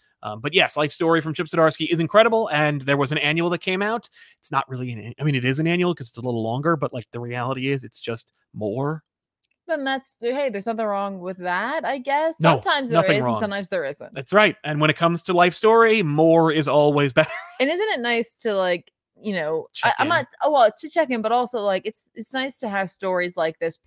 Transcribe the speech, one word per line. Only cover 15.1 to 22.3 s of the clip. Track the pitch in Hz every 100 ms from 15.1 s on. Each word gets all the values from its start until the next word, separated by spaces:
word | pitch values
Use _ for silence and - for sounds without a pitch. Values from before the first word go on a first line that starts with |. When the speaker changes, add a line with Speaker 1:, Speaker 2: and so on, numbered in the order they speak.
| 170
Speaker 1:
to | -
Life | 175 180
Story, | 170 220 226 226 220
more | 160 147 160 165 160
is | 151 139
always | 143 147 143 143
<laughs> |
better. | 127 156 - - -
Speaker 2:
And | 269
isn't | 349 427
it | 311
nice | 233 233 233 -
to, | 226
like, | 196 185 175 - _ _ _
you | 208
know, | 185 151 160 -
Speaker 1:
Check | - 262 -
Speaker 2:
I, |
I'm | 285
Speaker 1:
in. |
Speaker 2:
not, | 339 - -
oh, | 285
well, | 294 320 -
to | 302
check | 339 294
in, | 240
but | 214
also, | 240 247 240
like, | 202 190 214
it's, | - - -
it's | 220